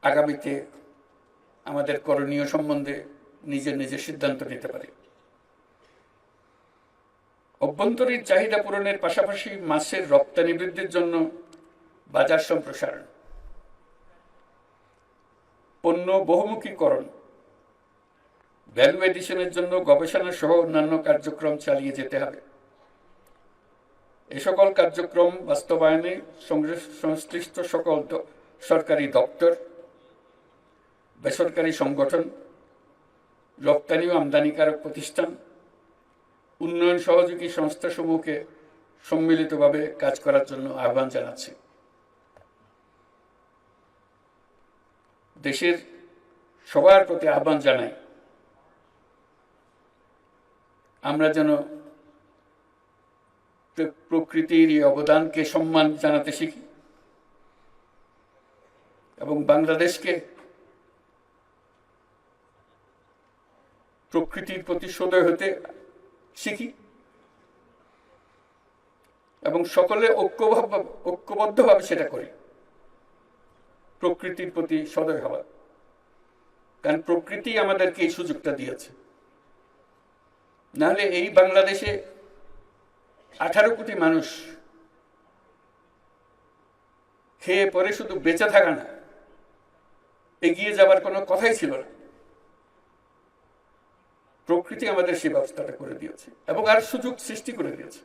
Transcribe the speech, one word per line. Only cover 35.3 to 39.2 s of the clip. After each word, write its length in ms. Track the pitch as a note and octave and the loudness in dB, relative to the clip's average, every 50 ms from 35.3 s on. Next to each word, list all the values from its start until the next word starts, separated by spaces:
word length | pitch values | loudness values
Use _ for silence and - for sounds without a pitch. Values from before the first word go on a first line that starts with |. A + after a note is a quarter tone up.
| - - - - - - _ _ _ _ _ _ _ _ _ _ _ _ _ _ _ _ _ _ _ _ | -4 -12 -20 -20 -20 -20 _ _ _ _ _ _ _ _ _ _ _ _ _ _ _ _ _ _ _ _
উন্নয়ন 380 | - E3 F3 E3+ E3+ F3 F3 F3 | -8 -6 -2 2 2 2 2 2
সহযোগী 520 | E3+ F#3+ E3+ F3 F3 F3 F3 E3+ F3 E3+ | 2 4 6 6 6 4 0 -6 -8 -8
সংস্থাসমূহকে 960 | - E3 D#3 D3+ - - - F3 - - E3 E3 D#3+ D#3+ D#3 D#3+ D3+ - - - - - - - _ _ _ _ _ _ _ | -4 -4 -4 -4 -4 -6 -6 -6 -6 -4 -4 -2 -2 -2 -2 -4 -6 -6 -8 -12 -20 -20 -20 -20 _ _ _ _ _ _ _
সম্মিলিতভাবে 920 | - - D#3+ | -4 -2 0